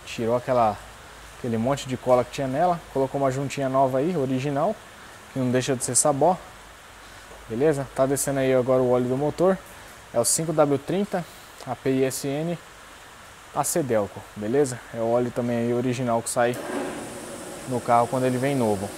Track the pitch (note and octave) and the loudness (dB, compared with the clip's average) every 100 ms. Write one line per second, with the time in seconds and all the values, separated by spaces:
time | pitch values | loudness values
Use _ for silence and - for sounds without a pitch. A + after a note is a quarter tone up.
0 | - - A2+ B2 B2+ B2 A2 G2+ - - | -10 -4 0 0 2 4 4 0 -12 -20
1 | - - - - B2 A2+ A#2+ C#3 C3 B2+ | -20 -20 -20 -10 -4 0 0 -2 -4 -4
2 | B2+ B2 A#2+ - C3+ C3+ F3+ E3+ - - | 4 4 4 -4 -4 0 2 0 -4 -2
3 | C3 C#3+ C3+ C3 C#3 - C3+ C3+ C3+ C3 | 0 2 0 0 -4 -2 0 2 2 2
4 | D#3 F3 C3 C3 C#3+ C#3 F3 G#3+ - - | 0 0 0 0 -2 0 0 -2 -12 -20
5 | - - - C3+ B2+ B2+ B2+ B2+ - A#2+ | -20 -20 -10 -4 0 0 0 -2 0 2
6 | D3+ C#3 D#3 F#3 - - - - - - | 2 4 2 2 -6 -20 -20 -20 -20 -20
7 | - - - - - A2+ D#3 C#3 C3+ - | -20 -20 -20 -20 -8 0 2 2 -4 0
8 | C3+ C#3 - C#3 C3 C3 B2 C3 B2 B2 | 0 2 0 0 4 4 4 2 4 2
9 | B2 C3 D3 - F3+ F#3 - - - - | 2 0 -2 2 2 2 -6 -20 -20 -20
10 | - A#2+ A#2 - D#3+ D#3 D3 C#3 - F#3 | -4 0 0 0 0 2 2 2 0 -2
11 | G3+ F#3 D#3+ - - - - A#2 C#3 C3 | -2 -4 -6 -16 -20 -16 -10 -4 0 2
12 | C3 - C#3+ C#3+ E3 E3+ - - - - | 0 -2 -4 -4 -4 -6 -10 -20 -20 -20
13 | - - - - - - C#3 F3 C#3 A2 | -20 -20 -20 -20 -6 -4 0 0 2 2
14 | G2 - - G#2 G#2 C3+ C#3 A#2+ - A#2 | 0 -6 -14 -8 0 2 2 -2 -10 -4
15 | A2+ A#2+ B2 B2+ A#2+ A#2+ A#2 A#2+ B2+ B2 | 0 2 0 -2 -2 0 0 0 0 -2
16 | B2 A#2 - C3 A#2+ B2 - - - - | 0 0 0 0 0 0 -6 -6 -6 -8
17 | - - - - - - - B2 - A#2+ | -12 -14 -14 -14 -14 -12 -6 -4 4 4
18 | A#2 C3 B2+ B2 C3+ C#3 A2+ G2+ G2 | 4 2 0 0 0 2 2 2 -2